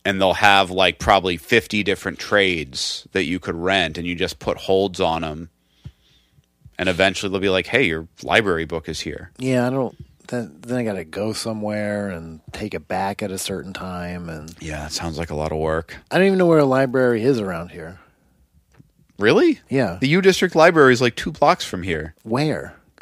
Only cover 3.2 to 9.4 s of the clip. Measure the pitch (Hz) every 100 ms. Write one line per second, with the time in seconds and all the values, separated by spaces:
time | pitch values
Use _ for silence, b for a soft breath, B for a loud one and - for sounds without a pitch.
3.2 | 78 90 - 82 87 95 82 80 85 82
4.2 | 87 - - - - 95 98 90 90 80
5.2 | 80 76 85 _ b b b b b b
6.2 | b b _ _ - - 95 87 95 92
7.2 | 101 95 98 92 85 120 110 80 82 -
8.2 | 65 98 107 82 80 82 80 80 - -
9.2 | 92 -